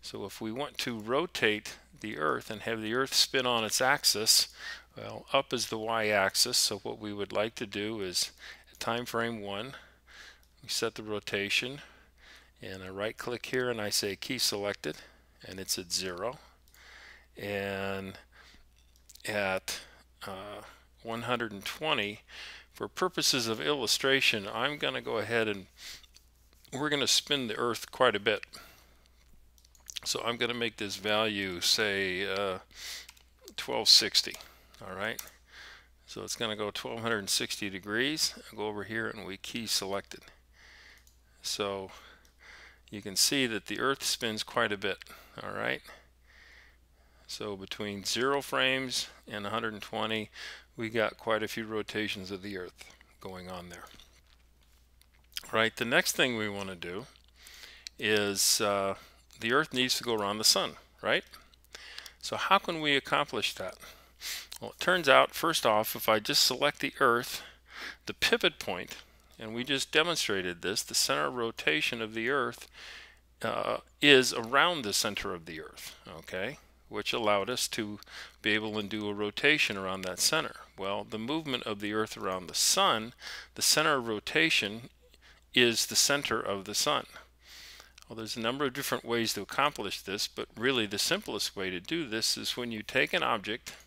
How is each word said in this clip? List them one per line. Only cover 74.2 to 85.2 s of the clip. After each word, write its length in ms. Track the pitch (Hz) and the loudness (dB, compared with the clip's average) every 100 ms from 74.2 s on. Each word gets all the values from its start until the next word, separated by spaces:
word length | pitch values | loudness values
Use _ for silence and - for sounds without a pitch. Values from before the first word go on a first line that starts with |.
| 127 | 8
around 500 | - 113 135 160 170 | 0 0 4 4 2
the 100 | 110 | 0
center 400 | 98 113 101 101 | 0 0 -2 -4
of 140 | 92 82 | -6 -8
the 120 | 80 | -10
Earth, 360 | 76 - - - - | -12 -14 -16 -16 -14
okay? 520 | 82 82 95 101 143 - - - | -14 -8 -6 -6 -6 -16 -20 -10
Which 220 | 107 104 | -6 -2
allowed 380 | 123 110 104 98 | 0 4 4 2
us 180 | 123 - | -2 -2
to 300 | - 107 104 - - - - | -2 -4 -6 -14 -16 -16 -4
be 80 | 110 | 2
able 220 | 107 107 | 2 2
to 100 | 107 | -4
do 260 | 101 107 104 | -4 -4 -4
a 40 | |
rotation 640 | 104 104 - 143 151 - 101 | -2 -4 2 4 4 4 0
around 260 | 95 95 | -4 -4
that 160 | 92 90 | -4 0
center. 380 | - 156 151 - - - | 2 2 -2 -8 -16 -8
Well, 300 | 98 104 107 | -4 -4 -4
the 80 | 110 | -6
movement 460 | 113 156 156 123 | -4 -4 -2 -4
of 160 | - 104 | -4 -4
the 140 | 104 | -2
Earth 220 | 107 110 - | -2 -2 -2
around 300 | 101 92 87 | -4 -4 -4
the 60 | |
sun, 600 | - - - 190 123 110 - - - - - | 0 2 4 4 4 -2 -12 -14 -12 -14 -2
the 80 | |
center 320 | - - 156 143 | 4 4 6 4
of 120 | 117 | 2
rotation 840 | 107 - 156 160 156 104 110 131 _ _ - | -4 0 2 4 4 0 -4 -14 _ _ -20